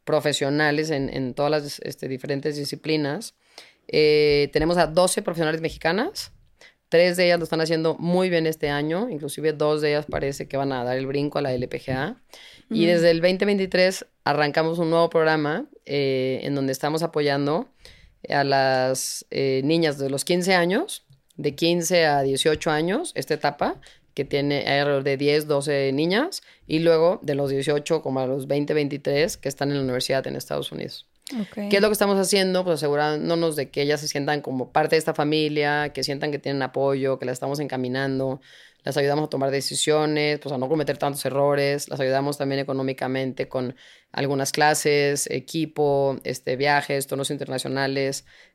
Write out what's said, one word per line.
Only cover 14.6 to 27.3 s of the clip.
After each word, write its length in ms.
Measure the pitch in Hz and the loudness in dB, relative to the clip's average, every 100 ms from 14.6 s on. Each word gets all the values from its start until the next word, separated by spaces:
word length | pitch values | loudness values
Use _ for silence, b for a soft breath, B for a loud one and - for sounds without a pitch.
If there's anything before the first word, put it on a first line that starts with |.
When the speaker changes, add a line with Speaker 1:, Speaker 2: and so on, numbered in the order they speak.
| 160 170 | 0 0
Speaker 1:
un 100 | 160 | 2
nuevo 180 | 165 170 | 4 4
programa, 580 | 165 156 156 147 175 302 - - | 4 2 2 0 -2 -6 -16 -6
eh, 540 | 143 135 131 131 131 | -2 0 0 0 -2
en 120 | 139 139 | -2 -2
donde 160 | 135 | -2
estamos 320 | 131 147 160 | -2 -2 -2
apoyando 640 | 165 151 143 139 143 170 269 b b b b _ - | -2 0 0 0 0 -2 -4 b b b b _ -4
a 140 | 143 | 0
las, 800 | 139 135 135 131 131 131 - - - | 2 2 2 2 0 -2 -4 -8 -8
eh, 320 | - 135 135 | -2 0 0
niñas 340 | 143 165 156 143 | 2 2 2 0
de 100 | 135 | -4
los 160 | 135 - | -4 0
quince 300 | 175 185 185 | 0 2 2
años, 500 | 175 220 415 - _ _ _ - | 4 0 -2 -10 _ _ _ -6
de 200 | 147 139 | -6 0
quince 500 | 165 175 165 180 156 | 2 2 2 4 4
a 160 | 143 | 4
dieciocho 460 | 135 135 160 151 165 | 2 2 2 2 0
años, 400 | 151 170 240 349 - | 0 0 -2 -4 -8
esta 200 | - 156 | -4 -2
etapa, 440 | 147 143 226 381 b b b - | -2 0 -4 -4 b b b -8
que 100 | 139 | -4
tiene 420 | 143 143 143 - | -2 0 0 0
alrededor 360 | 139 143 139 | 0 2 0
de 120 | 139 135 | 0 0
diez, 300 | 143 151 151 | 2 2 2
doce 440 | 143 143 139 135 | -2 0 0 0
niñas, 480 | 135 170 202 339 - b b - | 0 2 2 0 -6 b b -4
y 120 | 160 | 0
luego 400 | 165 160 170 202 | 4 4 4 2
de 140 | 147 | -2